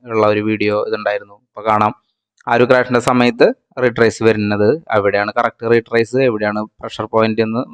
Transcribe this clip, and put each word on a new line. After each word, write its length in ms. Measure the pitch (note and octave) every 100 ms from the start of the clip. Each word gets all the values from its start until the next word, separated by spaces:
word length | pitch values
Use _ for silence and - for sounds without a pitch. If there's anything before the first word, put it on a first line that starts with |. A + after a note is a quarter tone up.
| B2
ഉള്ള 100 | A2 G#2+
ഒരു 100 | G#2 G#2+
വീഡിയോ 260 | G#2+ G#2 G#2 G#2+
ഇതുണ്ടായിരുന്നു. 460 | G#2+ G#2 G#2 G2+ G2+ _
ഇപ്പോ 160 | - G#2+
കാണാം 260 | G#2+ G#2+ - _ _ _ _ -
ആ 60 | A#2+
ഒരു 80 | B2
ക്രാഷിൻ്റെ 340 | B2+ A#2 A#2+ B2+
സമയത്ത് 400 | B2+ B2 A#2 G3 C4 _ - B2
റീട്രേസ് 360 | A#2+ A2+ - A2+
വരുന്നത്, 400 | G#2+ G#2 G#2 G#2 D#3+ - A2
അവിടെയാണ് 340 | G2+ G2+ G#2 A#2+
കറക്റ്റ് 340 | A#2 - A#2
റീട്രേസ്, 440 | A#2 A2+ A#2 A2+ B2+ C3
എവിടെയാണ് 340 | G#2+ G#2 G#2+ G#2+ _
പ്രഷർ 260 | A#2 - G#2+
പോയിന്റ് 300 | A2 A2+ A2 A2
എന്ന് 160 | A2+ C3+